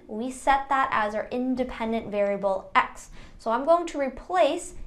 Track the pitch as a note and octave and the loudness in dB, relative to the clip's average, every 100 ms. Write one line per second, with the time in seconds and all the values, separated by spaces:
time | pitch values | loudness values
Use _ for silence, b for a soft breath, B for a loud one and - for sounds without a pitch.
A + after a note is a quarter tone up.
0 | - G#3+ B3+ B3+ - C#4 C4+ C4+ C4+ A3+ | -10 -8 -8 -2 2 2 2 0 2 0
1 | G#3 G#3+ - B3 B3+ B3+ B3+ - A3+ A3+ | 0 -2 -4 -2 0 0 -2 -4 -2 -2
2 | A3+ G#3 G3+ G3+ G3 F#3+ - - - - | -2 0 0 2 0 -2 0 2 2 -2
3 | - B B B A3+ A#3 C#4 E4+ E4+ D4 | -18 B B B -2 0 4 4 2 -4
4 | C4 C4 - F4+ C#4+ F4 - - | -4 -4 -2 2 4 2 -6 -12